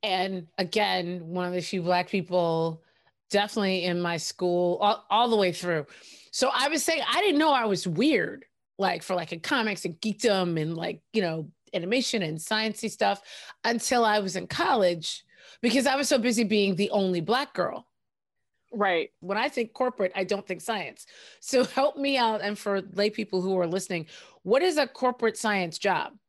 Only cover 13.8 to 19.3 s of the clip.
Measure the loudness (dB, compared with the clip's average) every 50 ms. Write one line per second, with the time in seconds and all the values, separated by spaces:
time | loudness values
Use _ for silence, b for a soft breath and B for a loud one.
13.8 | 0 0 2 4 4 4 2 2 0 -2 -4 -6 -8 -6 -4 -2 2 2 4 4
14.8 | 4 2 2 0 -4 -8 -8 -10 _ B B B B B B B 0 2 2 4
15.8 | 4 4 2 2 2 2 2 2 4 2 2 2 2 2 4 2 4 2 2 0
16.8 | 0 2 2 2 2 2 0 0 0 0 0 0 0 -4 _ -4 -4 -4 -4 -8
17.8 | -12 _ _ _ _ _ _ _ _ _ _ _ _ _ _ _ _ _ -4 0
18.8 | 0 2 2 0 -2 -4 _ _ -8 -6